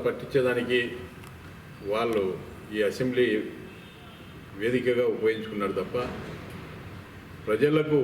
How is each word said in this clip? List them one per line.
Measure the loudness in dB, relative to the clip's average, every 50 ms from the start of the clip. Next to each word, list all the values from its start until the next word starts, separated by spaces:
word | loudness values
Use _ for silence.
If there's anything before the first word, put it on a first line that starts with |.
| 0
పట్టించేదానికి | 0 0 -2 -2 0 2 4 4 4 2 2 2 4 2 2 2 0 -4 -8 -10 -12 -14 -16 -16 -16 -16 -16 -16 -16 -16 -16 -16 -16 -16 -8 -4 -2 0
వాళ్ళు | 2 2 2 2 2 2 0 -2 -4 -8 -12 -14 -14 -10 -4 0
ఈ | 2 2 2
అసెంబ్లీ | 2 2 0 2 4 4 4 4 4 2 0 -4 -8 -12 -14 -14 -16 -16 -18 -18 -18 -18 -18 -18 -18 -16 -16 -16 -16 -16 -16 -14 -6 -2
వేదికగా | 0 2 2 4 4 4 4 6 4 4 2
ఉపయోగించుకున్నారు | 4 4 2 2 2 -2 -4 -2 -2 -2 0 0 -2
తప్ప, | -2 0 -2 -2 -2 -2 -4 -8 -8 -10 -10 -10 -12 -12 -12 -12 -12 -12 -12 -14 -14 -14 -14 -14 -16 -16 -16 -16 -16 -16 -16 -6 0
ప్రజలకు | 0 4 6 6 6 6 4 4 4 4 4